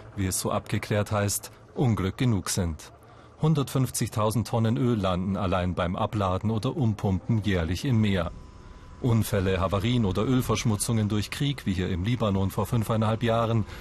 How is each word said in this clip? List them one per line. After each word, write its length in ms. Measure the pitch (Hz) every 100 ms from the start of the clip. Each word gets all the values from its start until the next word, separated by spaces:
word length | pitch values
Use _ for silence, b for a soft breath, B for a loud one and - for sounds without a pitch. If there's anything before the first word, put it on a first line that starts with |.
| B -
wie 120 | 95
es 120 | -
so 120 | 104
abgeklärt 600 | 101 - 104 - 104 104
heißt, 400 | 107 101 - - B B -
Unglück 420 | 127 98 92 -
genug 320 | 127 101 -
sind. 440 | - 85 73 - - B B B B
Hundertfünfzigtausend 1040 | 156 156 131 135 127 - 113 - 107 107 98
Tonnen 300 | 117 110 127
Öl 200 | 123 113
landen 380 | 92 90 92 95
allein 400 | 98 92 90 85
beim 220 | 87 90
Abladen 520 | 110 107 98 92 104
oder 260 | 110 123 156
Umpumpen 680 | 117 101 104 92 - 113
jährlich 400 | 101 90 82 90
im 160 | 143 113
Meer. 320 | 107 95 85 - - - - B B -
Unfälle, 580 | 131 113 104 104 95 92
Havarien 460 | 92 98 110 123 101
oder 180 | 92
Ölverschmutzungen 840 | 120 127 117 110 120 104 - 113 104
durch 220 | 104 104
Krieg, 340 | - 143 123 -
wie 80 |
hier 160 | 90 92
im 160 | 90 98
Libanon 440 | 123 107 98 98
vor 160 | - 101
fünfeinhalb 580 | 120 110 110 110 110
Jahren, 420 | 113 113 113 113 98 B